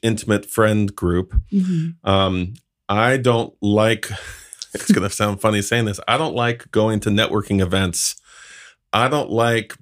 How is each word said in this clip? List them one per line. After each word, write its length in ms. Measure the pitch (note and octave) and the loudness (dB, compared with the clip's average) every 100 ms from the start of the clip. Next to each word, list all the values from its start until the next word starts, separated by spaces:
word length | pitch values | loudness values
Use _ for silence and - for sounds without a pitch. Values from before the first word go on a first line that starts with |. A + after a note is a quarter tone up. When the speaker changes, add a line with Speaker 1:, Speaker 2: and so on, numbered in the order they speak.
Speaker 1:
intimate 440 | A2+ A2 - G#2 - | -2 -2 0 -2 0
friend 500 | - G#2+ G#2+ G2+ - | 0 2 2 -2 -2
group. 380 | A#2 F2+ F#2 G2 - | 0 0 0 -2 0
Speaker 2:
Mm-hmm. 580 | G3+ F#3 E3+ E3 E3 G2 | 0 0 0 -2 -6 0
Speaker 1:
Um, 440 | G2 F#2+ F#2 F2+ A#2 _ _ - | 2 2 -2 -4 -8 _ _ -4
I 280 | G#2 A#2+ C3+ | 0 2 2
don't 360 | B2+ A#2 A2+ - | 2 0 -2 -4
like, 480 | G2+ G#2 A2 A2+ - G2+ - - | 0 4 4 0 -4 -12 -12 -18
<laughs> 320 | - - - | -20 -20 -16
it's 180 | - - | -8 0
gonna 180 | F#3+ G2 | 2 2
sound 320 | - G#2 G2 | 0 -2 0
funny 200 | A2 G#2 | 0 0
saying 240 | G2 A#2 A2 | 0 0 0
this, 140 | G2 - | -4 -2
I 100 | B2+ | -2
don't 180 | D#3 A#2+ | 0 -2
like 360 | A#2+ A#2+ - | -2 -2 -2
going 280 | A2+ A2 G#2+ | 0 2 2
to 80 | G#2+ | 0
networking 520 | G2+ A2 G#2+ - G2 | 0 2 0 0 0
events. 540 | F#2 F#2+ F#2+ - - - _ - - - - _ - G#2+ | 2 0 0 -2 -6 -6 _ -20 -20 -20 -20 _ -4 0
I 120 | B2+ | 0
don't 240 | D3 - | 0 -2
like 440 | A2+ A#2 A#2 G#2 - | 0 2 0 -2 -12